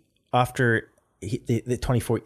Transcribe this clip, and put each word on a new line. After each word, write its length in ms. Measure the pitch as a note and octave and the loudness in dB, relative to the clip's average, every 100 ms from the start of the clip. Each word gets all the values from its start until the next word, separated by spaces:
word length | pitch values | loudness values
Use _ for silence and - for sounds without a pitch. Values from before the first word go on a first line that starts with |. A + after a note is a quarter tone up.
| _ _ _ | _ _ _
after 580 | B2 B2 - B2 A2+ - _ _ _ | 0 0 2 2 2 -2 _ _ _
he, 200 | F#2+ A#2+ - | -8 -6 -2
the, 180 | A#2 - | -2 -2
the 120 | A#2+ | -4
twenty-four, 440 | - B2 - A2+ | -2 -2 0 -4